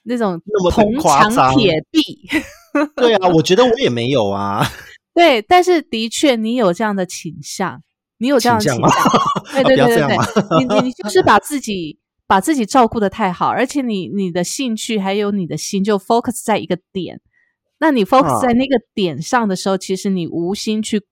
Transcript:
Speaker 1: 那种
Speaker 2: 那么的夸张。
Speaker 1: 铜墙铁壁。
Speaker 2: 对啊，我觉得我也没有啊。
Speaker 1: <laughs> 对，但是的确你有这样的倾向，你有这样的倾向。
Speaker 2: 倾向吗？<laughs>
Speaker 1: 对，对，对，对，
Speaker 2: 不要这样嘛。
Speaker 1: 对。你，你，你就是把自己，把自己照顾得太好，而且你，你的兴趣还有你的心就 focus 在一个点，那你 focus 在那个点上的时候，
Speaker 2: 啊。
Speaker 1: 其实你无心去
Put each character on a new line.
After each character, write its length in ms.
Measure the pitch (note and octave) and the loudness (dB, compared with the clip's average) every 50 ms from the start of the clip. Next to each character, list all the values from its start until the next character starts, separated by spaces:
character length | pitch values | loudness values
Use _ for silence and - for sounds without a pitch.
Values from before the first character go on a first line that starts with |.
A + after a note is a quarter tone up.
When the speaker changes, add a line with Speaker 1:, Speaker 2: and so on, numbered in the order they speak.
Speaker 1:
那 160 | _ A3 B3 | _ -6 -4
种 240 | A#3+ A3+ G3 F3 E3 _ | -2 -2 -2 -2 -4 _
Speaker 2:
那 200 | G3 G#3+ G3+ F#3+ | -4 -2 0 2
么 80 | C4 | 2
的 280 | - - G#3+ G#3 A#3 C#4+ | 4 4 2 2 2 0
夸 220 | - E3 C#3+ C#3 - G#3+ | 2 4 4 4 4 4
张。 0 | |
Speaker 1:
铜 60 | A3+ | 4
墙 200 | E3 C3+ C3 - | 2 2 4 4
铁 300 | C#4 A3 F3+ D#3+ D#3 - _ | 4 2 2 0 -2 -4 _
壁。 100 | - D#4 D4 - - _ - - - D#4 - - - - _ _ - C#4+ D4+ D4 _ | 0 0 0 0 -8 _ -10 -4 -4 -4 -4 -6 -18 -20 _ _ -2 -2 -2 -2 _
Speaker 2:
对 180 | C#4+ B3+ A#3 A3+ | 0 2 2 2
啊， 120 | F#3+ F#3 F3+ | 4 2 4
我 140 | E3+ D#3+ D3+ | 2 2 4
觉 120 | - F#3 | 4 4
得 80 | G3+ B3+ | 4 4
我 160 | B3+ A3+ C4+ | 2 2 0
也 120 | C4 D#3+ | 0 -2
没 180 | A#2+ A#2+ A#2 B2 | -2 -2 -2 0
有 180 | C#3+ B2+ G#2+ G2 | 0 0 0 0
啊。 360 | G2 G2 G2+ G2+ G2+ A2 C3 B2 - - - - | -2 -2 -4 -2 -2 -2 -2 -4 -6 -12 -20 -20
Speaker 1:
<laughs> 240 | - _ _ _ _ | -20 _ _ _ _
对， 260 | E4 F4 D#4+ C4+ A3 G#3 | 4 4 4 4 2 2
但 200 | _ F4+ F4+ F4+ | _ 4 4 4
是 160 | F4+ F4+ D#4+ - | 4 2 0 0
的 260 | _ - A3+ A3+ A#3 | _ -6 -6 -6 -6
确 260 | - - - D4 A#3+ | -2 0 2 2 2
你 200 | A3 A3 A3 A#3+ | 2 -2 -2 0
有 180 | B3+ A3+ F3+ F3 | 2 2 0 2
这 100 | - A3+ | 0 -2
样 120 | G#3+ G3+ | -2 -2
的 100 | G3 F#3 | -4 -4
倾 320 | F3+ - - - E3 D3+ - | -6 -8 -12 -12 -14 -14 -14
向， 420 | C#3 - - - F#3+ E3 A#2+ - _ _ _ _ _ _ _ | -14 -14 -8 -6 -6 -6 -6 -12 _ _ _ _ _ _ _
你 100 | _ A3 | _ -2
有 120 | C4 C#4+ A#3+ | 0 2 2
这 80 | A3 A#3+ | 2 2
样 80 | A#3+ | 0
的 60 | G#3+ G#3 | 2 0
倾 100 | D3+ B2+ | -2 -2
向。 80 | A#2 | 0
Speaker 2:
倾 80 | - - | 0 0
向 160 | - - - | 2 2 0
吗？ 180 | - - - - - - - - - - | 2 2 2 0 -2 -4 -6 -8 -4 -2
<laughs> 0 | |
Speaker 1:
对， 100 | C4+ C4 | 0 2
对， 120 | C4+ C4 | 4 4
对， 0 | |
对， 0 | |
Speaker 2:
不 40 | D3 | 4
要 80 | - | 4
这 120 | A#3+ - - | 2 2 2
样 180 | D3 - G3+ | 0 0 0
嘛。 80 | - A#2 | -2 -2
Speaker 1:
对。 400 | - - A3 F#3+ - E3 D#3+ C3 | -2 -2 -2 -2 2 0 0 0
你， 160 | - G#3 G#3+ | 2 0 0
你， 60 | B3 | 0
你 40 | B3+ B3 | -2 -6
就 160 | - - G#3 | -8 -10 0
是 120 | G#3 F#4 | 0 2
把 160 | - D#4 A3 G3+ | 4 4 2 2
自 200 | - - D4 C4+ | 2 -2 -8 -8
己， 400 | - A3+ G3+ F#3 E3 D3 - _ _ _ _ _ _ | -6 -6 -8 -6 -8 -10 -14 _ _ _ _ _ _
把 160 | _ D#3+ F#3+ | _ 0 0
自 140 | F#3+ D#4+ D#4+ | 2 0 -2
己 100 | C4+ A3 | -2 -2
照 220 | - - C4+ A#3 | 2 2 2 2
顾 120 | A3+ - A#3 | 2 2 -2
得 80 | G#3 | -2
太 240 | F#3+ - - A3 F#3 | -2 -2 -2 -2 -2
好， 180 | F3 - E3+ C3+ | -2 -2 -2 -2
而 140 | G#2+ F#3 A#3+ | 0 0 -2
且 180 | C4+ - D4 B3+ | -2 -2 -4 -4
你， 240 | A#3+ G#3+ F#3+ E3+ | -2 -4 -4 -6
你 240 | G#2+ - G3+ F#3+ F3+ | -6 -4 -4 -4 -2
的 120 | E3 F3+ F3 | -2 -4 -4
兴 320 | - - - C#4 B3 A3+ | -4 -4 -6 -4 -4 -4
趣 220 | G#3+ - - A3+ | -6 -4 -4 -4
还 160 | G#3 F#3+ G3 G3 | -2 -2 -2 -2
有 160 | G#3 G#3 G3+ | -2 -2 -2
你 160 | G#3 G3+ F3+ | -2 -4 -4
的 100 | C#3+ D3 | -4 -6
心 280 | D3+ - - - G3 F#3+ | -8 -8 -4 -4 -2 0
就 160 | A3 G#3 F#3+ | 0 0 -2
focus 440 | - - A3+ A#3 - C4+ A3+ - - | 0 0 -2 0 0 -4 -8 -6 -4
在 140 | - G#3 | -2 -2
一 80 | F#3 - | -2 -2
个 140 | - F#3 - _ _ | -4 -6 -6 _ _
点， 300 | _ F#3+ E3 G2 - - _ _ _ _ _ _ _ _ _ _ _ | _ -8 -8 -8 -12 -16 _ _ _ _ _ _ _ _ _ _ _
那 140 | _ D4 D#4+ | _ 0 0
你 120 | C#4 A#3+ G3 | 2 2 2
focus 380 | - C4+ C4 C4+ D3+ B2+ A2 | 4 4 2 4 2 0 0
在 120 | - B3 A#3 | 0 2 2
那 120 | A#3+ C4+ | 0 0
个 160 | C4+ C4+ A3+ _ _ _ | 0 -2 -2 _ _ _
点 260 | - G3 E3+ C#3+ A#2 | -4 -4 -2 -4 -6
上 260 | D#3+ - - B3 A#3 | -6 -2 -2 -2 0
的 80 | G3+ F#3 | -2 -4
时 140 | F3+ - G3+ | -2 -2 -2
候， 60 | G3 | -2
Speaker 2:
啊。 20 | |
Speaker 1:
其 180 | F#3 - - F#3+ | -4 -4 -6 -6
实 140 | F#3 - G3+ | -4 -2 -4
你 160 | F#3+ F#3 E3 | -2 -2 -4
无 280 | - - E3 E3+ F3 G3+ | -4 -4 -4 -4 -4 -6
心 260 | - - A3 G#3+ G#3+ | -4 -4 -4 -4 -4
去 240 | G#3+ - - G#3 _ _ | -4 -2 -4 -4 _ _